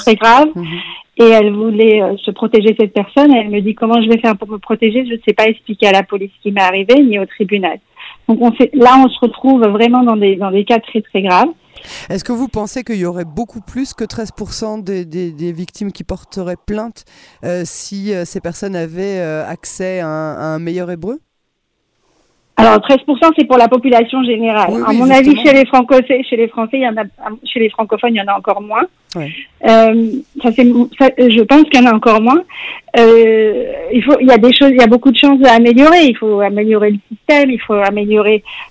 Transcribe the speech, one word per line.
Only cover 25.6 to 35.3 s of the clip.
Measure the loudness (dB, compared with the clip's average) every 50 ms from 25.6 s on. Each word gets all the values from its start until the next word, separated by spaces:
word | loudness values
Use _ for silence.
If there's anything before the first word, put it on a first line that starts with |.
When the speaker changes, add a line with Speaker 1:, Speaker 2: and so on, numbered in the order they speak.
| 4
Speaker 1:
Franco-, | 4 2 0 2 4 2 2 2
chez | 2 -2 -2 -2 -4 -2
les | -2 -2
Français, | -2 -2 -6 -6 -6 -4
il | -4 -4
y |
en | -4 -4
a, | -6 -8 -10 _ -16 -14 -14 -14 -14 -14
chez | -10 -4 -4
les | -4 -2
francophones, | -2 -6 -4 -4 -4 -2 -2 -2 -2
il |
y | -2
en | -2
a | -4 -6
encore | -4 -4 -4 -6 -6
moins. | -6 -6 -4 -4 -4 -4 _ _ _ _ -12
Speaker 2:
Ouais. | -12 -12 -12 -14 -18 -20 _ _ -4 2
Speaker 1:
Euh, | 4 4 6 6 4 2 0 -2 -2 -6 -8 -12 _ -16 -4
ça, | -4 -2
c'est, | 0 2 2 4 4 2 0 -2 0 0
ça, | 0 0 2
je | 2 2 2 4 2 2
pense | 4 6 4 4
qu'il | 4 4 2
y | 4
en | 4
a | 2
encore | 2 2 2 2 2
moins. | 2 2 2 0 -2 _ -16 -18 -16 -16 -16 -18 _ -4 2
Euh, | 4 6 6 6 6 6 4 2 2 0 0 -2 -4 -6 -8 -10 -12 -8 -4 -2
il | -2 2
faut, | 2 2 4
il | 4
y | 4
a | 4
des | 6 4 2 4
choses, | 4 4 4
il | 4
y | 4 4
a |
beaucoup | 4 4 4 2 2
de | 2
choses | 4 2 2